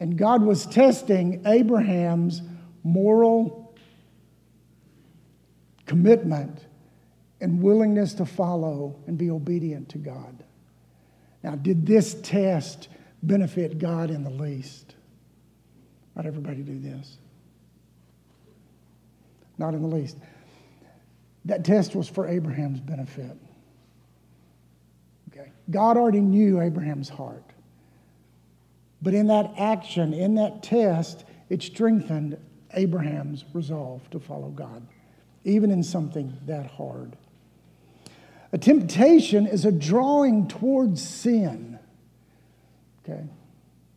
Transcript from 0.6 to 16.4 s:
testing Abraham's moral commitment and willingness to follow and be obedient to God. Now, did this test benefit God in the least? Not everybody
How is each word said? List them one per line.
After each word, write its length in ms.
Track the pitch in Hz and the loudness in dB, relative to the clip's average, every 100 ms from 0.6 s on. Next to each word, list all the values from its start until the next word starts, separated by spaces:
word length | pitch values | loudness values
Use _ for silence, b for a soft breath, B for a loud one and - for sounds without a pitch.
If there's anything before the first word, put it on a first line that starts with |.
| - | 2
testing 800 | 226 262 - - 185 175 180 208 | 6 6 4 0 0 0 -2 4
Abraham's 960 | 233 226 226 208 180 175 170 175 170 - B B B | 4 4 2 2 0 0 0 0 -4 -10 B B B
moral 800 | 165 180 208 220 226 226 226 - - - b b b b _ _ _ _ _ _ b b b b b _ _ _ _ _ | 0 2 4 6 6 4 0 -6 -20 -20 b b b b _ _ _ _ _ _ b b b b b _ _ _ _ _
commitment 800 | - 165 190 233 170 147 139 - - _ b b b b _ - | -2 2 6 4 2 -4 -6 -14 -20 _ b b b b _ -8
and 200 | 180 175 | -2 2
willingness 540 | 196 214 214 208 196 | 4 4 4 2 0
to 100 | - | -2
follow 720 | 147 - 175 175 160 143 143 143 - | -6 -2 -2 -2 -4 -6 -8 -12 -8
and 120 | 165 | -4
be 120 | 170 | -4
obedient 600 | 160 156 175 160 143 131 | -4 -4 -4 -4 -8 -12
to 80 | 151 | -12
God. 440 | 143 127 123 123 - _ _ b b b b b b b | -12 -14 -16 -20 -20 _ _ b b b b b b b
Now, 120 | - 147 | -10 -4
did 280 | 151 170 | 0 0
this 300 | 151 220 - - | 4 4 4 -4
test 680 | - 202 190 165 - - - b b b | -4 0 0 -2 -4 -14 -20 b b b
benefit 560 | 165 202 175 180 160 156 | -2 0 0 -2 -4 -4
God 320 | 170 165 165 | -4 -4 -4
in 140 | 151 | -6
the 60 | 139 | -8
least? 640 | 131 147 135 131 - - - _ _ _ _ _ _ _ _ _ _ _ - | -8 -8 -8 -12 -18 -20 -20 _ _ _ _ _ _ _ _ _ _ _ -12
Not 80 | |
everybody 380 | 160 147 | -10 -8